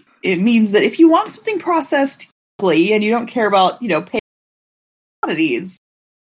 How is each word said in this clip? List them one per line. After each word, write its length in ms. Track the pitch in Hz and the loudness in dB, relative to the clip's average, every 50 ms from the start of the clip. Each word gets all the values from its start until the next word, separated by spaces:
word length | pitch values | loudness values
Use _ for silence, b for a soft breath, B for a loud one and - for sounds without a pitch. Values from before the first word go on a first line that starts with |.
| - _ _ _ - | -20 _ _ _ -4
it 160 | 185 185 170 | -4 -2 0
means 300 | 190 240 233 226 214 202 | 2 2 2 2 2 2
that 100 | 196 208 | 2 2
if 160 | - - - - | 2 0 4 4
you 120 | 330 320 | 6 6
want 200 | 320 359 427 - | 6 4 2 -2
something 300 | - - - 440 427 349 | -6 -8 -6 -6 -6 -4
processed 720 | - 339 349 330 269 - 320 277 277 269 - - - - _ _ _ _ _ - | -4 -2 -2 -2 -2 -2 -2 -2 0 -2 -4 -8 -12 -14 _ _ _ _ _ -4
quickly 340 | 202 180 156 160 175 208 | -2 0 2 2 2 2
and 120 | 214 214 208 | 2 0 0
you 80 | 214 | 0
don't 160 | 226 240 240 - | 0 -2 -4 -4
care 180 | - 247 220 | -4 -2 0
about, 380 | 202 202 196 185 175 - - 240 | 2 2 2 2 2 0 -4 -4
you 40 | 214 | -4
know, 120 | 165 156 | -4 -4
paying 180 | 180 - - 220 - _ _ _ _ _ _ _ _ _ _ _ _ _ _ _ _ _ _ _ | -4 -4 -6 -8 -8 _ _ _ _ _ _ _ _ _ _ _ _ _ _ _ _ _ _ _
quantities, 560 | - - 175 156 160 151 120 113 92 92 - - - _ _ _ _ _ _ _ _ _ | -8 -6 -2 -2 -2 -2 -2 -4 -6 -8 -10 -12 -14 _ _ _ _ _ _ _ _ _